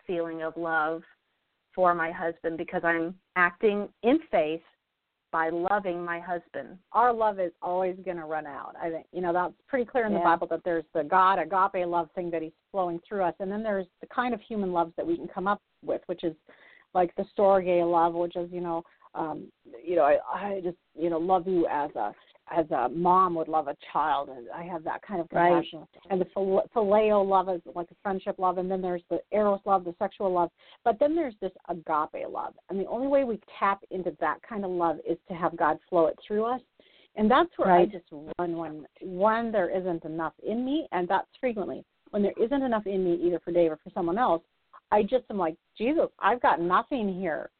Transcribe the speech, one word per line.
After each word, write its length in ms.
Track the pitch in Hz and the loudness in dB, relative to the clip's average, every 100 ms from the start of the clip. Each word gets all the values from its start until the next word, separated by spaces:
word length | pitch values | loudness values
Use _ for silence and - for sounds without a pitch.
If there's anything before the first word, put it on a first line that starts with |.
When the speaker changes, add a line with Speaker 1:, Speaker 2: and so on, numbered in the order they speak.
| - | -4
Speaker 1:
feeling 360 | 170 165 160 | -4 -4 -6
of 140 | 160 165 | -8 -6
love 460 | 165 160 156 165 - _ _ _ _ _ _ | -2 0 0 -4 -10 _ _ _ _ _ _
for 200 | - 180 | 2 2
my 180 | 175 165 | 2 -2
husband 440 | 180 170 165 170 165 | -4 -6 -4 -6 -6
because 280 | 170 180 | -6 -2
I'm 340 | 170 170 165 185 _ | 0 0 -2 -8 _
acting 540 | 180 175 - 220 202 202 - | 0 0 2 0 0 -6 -2
in 180 | 226 320 - | 2 2 2
faith 320 | 185 156 165 _ _ _ _ _ _ - | 0 0 -4 _ _ _ _ _ _ -6
by 180 | 165 160 | -2 0
loving 560 | 170 180 208 196 175 | 0 0 0 -2 -6
my 160 | 175 170 | -6 -6
husband. 580 | 185 175 - 139 - 190 _ | -6 -8 -8 -12 -12 -16 _
Speaker 2:
Our 180 | 202 240 | 4 4
love 300 | 226 220 196 | 4 0 0
is 100 | 180 - | -4 -4
always 360 | 170 180 185 185 | -4 -2 -2 -4
gonna 220 | 185 175 156 | -8 -8 -6
run 200 | 156 151 | -8 -8
out. 300 | 135 - - | -12 -12 -8
I 120 | 165 | -8
think, 160 | 160 - | -8 -10
you 100 | 180 | -6
know, 100 | 180 | -2
that's 220 | 175 180 - - | 0 -2 -6 -4
pretty 200 | 262 233 | -2 0
clear 180 | 262 | 0
in 80 | 214 | 0
the 60 | 196 | 2
Speaker 1:
Yeah. 60 | 175 | 4
Speaker 2:
Bible 200 | 170 170 | 4 2
that 140 | 165 | -4
there's 220 | 180 165 156 | -2 -2 -2
the 100 | 165 | -4
God 360 | 147 185 185 190 | 2 6 6 4
agape 480 | 160 190 196 190 175 | 2 2 2 0 0
love 240 | 175 160 | -2 -2
thing 180 | 190 175 | -6 -4
that 120 | 165 | -4
he's 100 | 156 _ _ | -6 _ _
flowing 280 | 202 175 170 | -4 -2 -4
through 240 | - 202 | -6 -2
us. 120 | 180 - | -2 -2
And 120 | 190 | -6
then 120 | 208 | -4
there's 260 | 220 196 180 - | -2 -4 -6 -14
the 40 | - | -8
kind 260 | - 247 | -4 -2
of 80 | 220 | -4
human 320 | - 220 190 | -6 -4 0
loves 200 | 175 165 - | 0 0 -2
that 100 | 160 | -2
we 100 | 170 | -2
can 120 | 165 | -4
come 200 | 196 190 | -4 -2
up 140 | 202 _ _ | -2 _ _
with, 200 | 143 - - | -6 -6 -6
which 160 | 175 | -6
is 140 | 170 156 _ - - - _ | -6 -8 _ -20 -20 -20 _
like 220 | 185 175 | 0 0
the 100 | - 196 | -2 -6
storge 560 | - 196 196 180 175 170 | 4 6 6 4 2 4
love, 220 | 165 170 | 4 4
which 240 | 170 175 180 | 2 -4 -4
is, 160 | 175 | -8
you 80 | 180 | -6
know, 240 | 175 165 - _ - | -6 -6 -8 _ -14
um, 360 | - 160 151 190 _ - 117 | -8 -6 -8 -14 _ -20 -14
you 140 | 165 175 | -2 4
know, 80 | |
I, 140 | 147 143 127 | 6 4 0
I 260 | - 202 196 | -6 -6 -4
just, 160 | 175 170 _ | -6 -8 _
you 140 | - 170 | -4 -2
know, 100 | 165 | 0
love 300 | 180 185 180 | 2 2 2
you 180 | 180 160 | 0 2
as 220 | 143 143 123 | 0 -4 -4
a, 180 | 104 - _ _ - | -6 -8 _ _ -6
as 200 | 165 160 | -4 -2
a 180 | 147 127 | 0 -2
mom 460 | 165 180 185 185 | 0 4 4 4
would 140 | 170 156 | 0 -2
love 200 | 156 143 | -2 -2
a 80 | - - | -8 -6
child. 360 | 160 151 139 143 | -2 0 -2 -4
And 220 | 131 117 | -12 -14
I 120 | 160 | -12
have 180 | 175 170 | -10 -8
that 160 | 160 - | -8 -10
kind 180 | - 190 | -8 -6
of 80 | 165 | -2
Speaker 1:
Right. 200 | - 175 | 2 4
Speaker 2:
compassion. 340 | 170 165 160 - - - | 4 0 -12 -18 -16 -4
And 100 | 190 | -2
the 40 | 175 | -2
phil-, 340 | 196 196 190 - | -2 2 2 2
phileo 520 | 247 202 208 214 208 196 | 0 4 4 4 4 4
love 220 | 190 180 | 2 2
is 140 | 175 - | -4 -6
like 160 | 175 170 | -10 -10
a 40 | _ | _
friendship 360 | 202 190 202 190 | -6 -6 -6 -2
love. 200 | 185 185 | 0 0
And 120 | 185 | -2
then 120 | 190 | -2
there's 200 | 180 175 - | -2 -6 -4
the 140 | 170 - | -6 -2
eros 300 | 214 208 196 | 0 2 0
love, 200 | 214 196 | 0 0
the 100 | 175 170 | 0 -6
sexual 320 | 196 - 196 | -6 -2 -2
love. 200 | 180 170 _ - - | 0 0 _ -20 -4
But 140 | 240 214 | -2 2
then 160 | 294 | 2
there's 220 | 330 285 214 | 2 -2 -6
this 120 | 190 - - | -10 -10 -10
agape 600 | 175 156 156 160 - - | -8 -2 -2 -2 -6 -8
love. 260 | - - - - | -8 -10 -12 -8
And 120 | 190 | -6
the 60 | 180 | -4
only 200 | 226 269 | -4 2
way 180 | 277 | 2
we 160 | 254 208 - - | 2 -4 -8 -2
tap 240 | 202 196 - | 0 -2 -6
into 200 | 190 175 151 | -6 -6 -4
that 220 | 156 - | -4 -4
kind 220 | - 214 | -8 -8
of 60 | 190 | -4
love 280 | 180 170 156 - | 0 0 0 -4
is 120 | 165 - | -6 -6
to 60 | |
have 220 | 170 170 165 | -2 -2 0
God 220 | 156 160 - | 0 0 0
flow 180 | 175 156 | 2 2
it 120 | - - | 0 -4
through 180 | 208 | -2
us. 160 | 226 247 _ _ _ _ _ - | -2 -4 _ _ _ _ _ 0
And 140 | 214 | 4
that's 260 | 269 349 - | 6 4 2
where 120 | 208 | 6
I 80 | 175 | 6
Speaker 1:
Right. 120 | 180 | 6
Speaker 2:
just 160 | 185 - 147 156 165 | 0 -14 -16 -12 -6
run 180 | 170 165 | -4 -4
when, 300 | 160 156 139 - | -6 -10 -16 -16
when 500 | 190 180 208 226 233 | -8 2 2 2 0
there 180 | 214 175 | 0 0
isn't 340 | 190 185 165 | 0 -2 -4
enough 300 | 160 160 160 - | -6 -6 -6 -6
in 220 | - 226 | -6 -4
me. 240 | 254 302 294 | -2 -2 -2
And 140 | 180 175 | -4 0
that's 200 | 196 - - | -2 -2 -6
frequently 480 | 254 214 175 131 - _ - | -4 -4 -6 -8 -14 _ -6
when 120 | 208 | 0
there 120 | 202 - | 0 2
isn't 260 | 226 277 | 0 0
enough 240 | 269 220 196 | 0 -2 -2
in 180 | 196 | 0
me, 100 | 180 | 0
either 240 | 170 175 170 | 2 0 0
for 140 | - | 0
Dave 200 | 175 165 | 2 2
or 40 | 156 | 2
for 140 | 185 | -10
someone 280 | 202 170 202 | -4 -2 0
else, 240 | 247 165 _ _ _ - - | 2 0 _ _ _ -14 0
I 120 | 208 | 2
just 220 | 202 254 - | 2 0 -2
am 80 | 208 | -4
like, 180 | 165 165 _ | -2 -4 _
"Jesus, 360 | - 226 320 196 - | -4 0 2 0 0
I've 240 | 190 247 | 0 2
got 180 | 254 156 | 2 2
nothing 540 | 175 190 240 269 202 | 2 2 0 -2 -2
here. 360 | 180 180 143 - | -2 -4 -4 -8